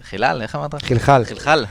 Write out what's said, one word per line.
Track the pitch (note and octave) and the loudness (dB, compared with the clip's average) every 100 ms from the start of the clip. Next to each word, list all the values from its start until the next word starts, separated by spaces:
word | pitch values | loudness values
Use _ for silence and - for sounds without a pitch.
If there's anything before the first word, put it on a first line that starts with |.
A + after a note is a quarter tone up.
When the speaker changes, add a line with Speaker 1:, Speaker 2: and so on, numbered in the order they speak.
Speaker 1:
חילל, | - G2 A#2+ D3+ | -12 -2 0 0
איך | A2 D3+ | -6 -8
אמרת? | D3 D3 | -8 -8
Speaker 2:
חילחל. | - A#2+ - C#3 | -2 2 4 4
Speaker 1:
חילחל, | A2 G2 C#3 D#3 G#2+ | 4 -4 0 0 0